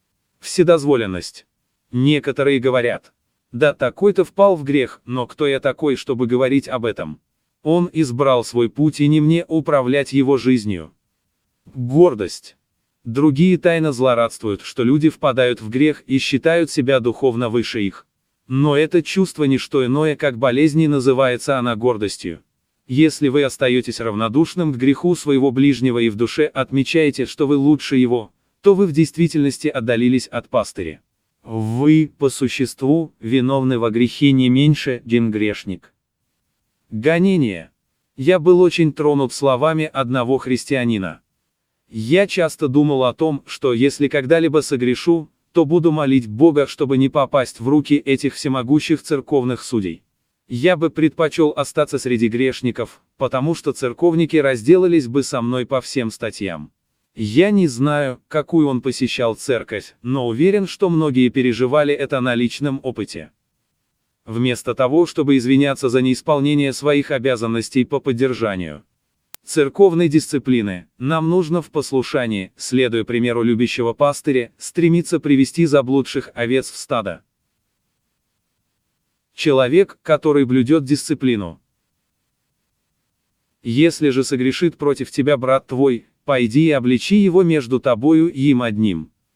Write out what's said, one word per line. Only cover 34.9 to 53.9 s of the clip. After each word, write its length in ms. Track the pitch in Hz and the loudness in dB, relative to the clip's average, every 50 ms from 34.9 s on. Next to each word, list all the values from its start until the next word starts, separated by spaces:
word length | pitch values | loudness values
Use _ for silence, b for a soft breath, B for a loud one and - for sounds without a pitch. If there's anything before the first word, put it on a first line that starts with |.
| 127 120 - 117 | -6 -6 -4 -2
чем 220 | 117 120 117 113 | 0 0 0 0
грешник. 640 | 104 107 107 104 101 - - 101 92 85 - _ _ _ _ _ _ _ _ _ _ _ _ _ _ _ _ _ _ _ _ _ | 0 -2 -2 -2 -4 -6 -8 -10 -12 -12 -14 _ _ _ _ _ _ _ _ _ _ _ _ _ _ _ _ _ _ _ _ _
Гонение. 800 | 113 107 113 151 165 170 185 196 190 175 139 110 95 85 80 - _ _ _ _ _ _ _ _ _ | -12 -2 0 0 2 4 2 2 2 2 0 0 -2 -6 -12 -18 _ _ _ _ _ _ _ _ _
Я 220 | - 131 156 185 180 | -4 0 2 2 4
был 220 | 147 180 180 175 | 4 4 6 6
очень 320 | 180 175 - - 165 151 139 | 6 4 4 2 0 0 0
тронут 400 | - 147 151 147 143 135 120 - | 0 0 0 0 0 0 -2 -4
словами 560 | - 143 139 131 120 143 160 160 156 156 151 | -2 0 0 0 2 0 0 0 -2 -4 -4
одного 460 | - 135 135 120 127 131 120 117 135 | -4 -6 -4 -2 -2 -2 0 0 -2
христианина. 840 | 127 - 127 127 117 - - 143 131 120 117 113 101 92 82 80 - _ _ _ _ _ _ _ _ _ _ _ _ _ _ | -2 -2 -2 -4 -4 -2 -4 -4 -2 0 0 -2 -2 -4 -6 -10 -14 _ _ _ _ _ _ _ _ _ _ _ _ _ _
Я 360 | - 110 110 117 156 185 202 | -12 -10 -4 0 2 2 2
часто 420 | 196 - 185 165 156 - - 156 135 | 0 0 -2 -2 -2 -2 -4 -4 0
думал 360 | 127 143 151 151 143 131 127 | 2 2 2 2 2 0 0
о 100 | 123 113 | -2 0
том, 280 | - 160 160 147 139 - | -2 -2 -2 -2 -4 -8
что 260 | - - - - 131 120 | -12 -14 -4 -2 -2 0
если 360 | 113 131 139 - - 143 131 | 2 2 0 0 0 -2 -2
когда-либо 520 | - 143 131 127 165 165 165 156 135 156 | 0 -2 0 2 2 2 2 2 0 0
согрешу, 720 | 135 - 147 120 123 123 123 - - 165 170 165 151 - _ _ _ _ _ | 0 0 -2 -2 0 -2 -2 -2 0 0 0 0 -2 -8 _ _ _ _ _
то 120 | 170 160 | 0 2
буду 260 | 139 165 175 160 170 | 2 2 2 2 2
молить 360 | 151 156 147 135 135 131 117 | 0 2 0 2 2 2 0
Бога, 400 | 107 104 110 156 170 147 143 139 | -2 0 2 4 4 4 2 0
чтобы 320 | - - - 147 127 139 131 | -2 -2 -6 -4 -2 0 0
не 100 | 135 131 | 0 0
попасть 520 | - 151 135 123 - 139 123 - - - | 0 -2 -2 0 0 -2 -2 -2 -6 -6
в 80 | 113 127 | -2 0
руки 260 | 147 151 143 - 147 | 0 0 2 2 0
этих 400 | 143 - 139 135 127 - 135 - | 0 2 0 -2 0 0 -4 -6
всемогущих 640 | - - 147 131 131 120 117 147 151 - - 160 143 | -4 -6 -4 -4 -4 -2 0 0 0 0 0 -2 -4
церковных 640 | - - 156 135 127 - 147 139 123 127 123 113 - | -2 -4 -6 -6 -4 -2 -2 0 0 -2 -4 -6 -8
судей. 400 | - 127 110 95 87 80 - _ _ _ _ _ _ _ _ _ _ | -6 -4 -4 -4 -4 -8 -12 _ _ _ _ _ _ _ _ _ _
Я 280 | 123 120 131 180 180 | -8 -2 0 0 0
бы 140 | 151 165 156 | 2 0 -4
предпочел 640 | - 160 151 156 - - 165 151 - 170 160 151 - | -2 0 0 -2 0 0 -2 -2 0 0 0 0 0
остаться 420 | - 139 - - 160 147 - - 131 | -2 -6 -4 -2 -2 -2 -2 -4 -6
среди 300 | - 127 123 110 117 113 | -2 -2 0 0 0 0
грешников, 720 | 113 120 131 131 123 - 127 123 107 - 113 - - _ _ _ _ | 0 0 -2 -2 -4 -4 -6 -6 -4 -6 -8 -10 -12 _ _ _ _
потому 380 | _ 135 123 - 131 131 156 165 | _ -6 -4 -2 -2 -2 -2 -4
что 180 | - - 151 127 | -4 -4 -6 -6
церковники 640 | - 139 123 | -4 -6 -6